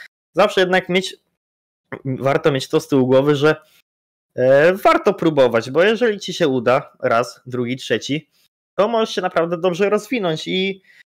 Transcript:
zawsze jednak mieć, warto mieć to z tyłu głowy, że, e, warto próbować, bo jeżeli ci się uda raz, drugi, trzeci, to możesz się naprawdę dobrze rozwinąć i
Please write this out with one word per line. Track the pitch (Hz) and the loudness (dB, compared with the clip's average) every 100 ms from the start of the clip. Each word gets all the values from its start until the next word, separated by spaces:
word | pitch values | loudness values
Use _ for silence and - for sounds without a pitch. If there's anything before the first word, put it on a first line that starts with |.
| - _ _ | -20 _ _
zawsze | 165 202 196 | -2 0 2
jednak | 180 185 180 | 0 0 0
mieć, | 185 185 - _ _ _ _ _ _ _ - 135 | -4 -4 -10 _ _ _ _ _ _ _ -12 -8
warto | 127 135 143 156 | -4 -2 0 0
mieć | 135 - | 0 -2
to | 160 | -2
z | - | 0
tyłu | 139 127 | 2 4
głowy, | 131 147 143 | 4 4 2
że, | 151 151 _ _ _ _ _ _ _ - | 2 0 _ _ _ _ _ _ _ -2
e, | 127 139 165 | 4 4 4
warto | 196 330 330 214 | 2 2 2 0
próbować, | - 165 143 123 113 123 | 0 0 2 2 2 0
bo | 147 | 0
jeżeli | 202 220 240 202 | 2 2 -2 -2
ci | - | -8
się | - 156 | -2 -2
uda | 131 117 135 - _ | 0 0 0 -2 _
raz, | 123 117 123 - 127 | -2 -2 -2 -10 -10
drugi, | 123 120 127 | -8 -6 -8
trzeci, | - 113 - 147 - _ _ _ _ - | -4 -4 -4 -8 -10 _ _ _ _ -4
to | 214 | -2
możesz | 226 220 - | 0 -2 -4
się | |
naprawdę | 180 165 170 175 | -4 -2 -2 -2
dobrze | 180 170 202 | -2 0 0
rozwinąć | 208 - 247 180 160 170 | -2 -2 -4 -4 -4 -4
i | 185 190 190 _ _ | -4 -4 -6 _ _